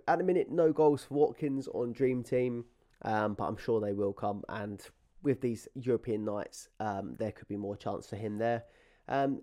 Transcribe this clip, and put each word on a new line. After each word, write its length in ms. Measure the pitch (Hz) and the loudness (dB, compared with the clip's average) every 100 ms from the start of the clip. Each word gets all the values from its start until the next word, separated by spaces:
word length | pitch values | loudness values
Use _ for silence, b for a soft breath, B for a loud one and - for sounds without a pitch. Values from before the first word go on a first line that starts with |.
| - | 2
at 100 | 170 | 2
the 80 | 180 | 4
minute, 240 | 175 - | 2 2
no 240 | 165 160 | 4 4
goals 300 | 156 156 139 - | 6 6 4 2
for 80 | |
Watkins 540 | 143 151 - 147 135 131 | 2 2 2 -2 -2 -4
on 240 | - 120 | -4 -4
Dream 300 | 117 131 127 | 2 2 2
Team, 420 | 117 127 123 120 - _ _ _ | 0 0 2 -2 -8 _ _ _
um, 320 | 107 107 107 104 | -2 2 2 0
but 100 | 87 | -2
I'm 100 | 107 | -2
sure 240 | - 113 | 0 0
they 140 | 104 | 2
will 180 | 101 98 | 0 0
come. 320 | 101 104 101 - | 0 -2 -4 -6
And 320 | 107 104 98 - - _ - | -8 -6 -8 -12 -20 _ -4
with 180 | 143 127 | 0 0
these 300 | 123 110 - 135 | 0 -2 -6 -6
European 500 | 123 117 - 107 107 | 0 0 2 -2 0
nights, 420 | 104 80 - - - | -4 -6 -10 -16 -6
um, 360 | 107 98 98 - | -4 -4 -6 -4
there 140 | 107 | -6
could 160 | - - | -6 -8
be 80 | 104 | -6
more 220 | 104 101 | -4 -6
chance 320 | - 101 - | -6 -6 -6
for 60 | 101 | -8
him 220 | 110 104 | -6 -2
there. 260 | 113 117 117 b b b - | 0 0 -4 b b b -4
Um, 340 | 139 139 135 | 0 0 -2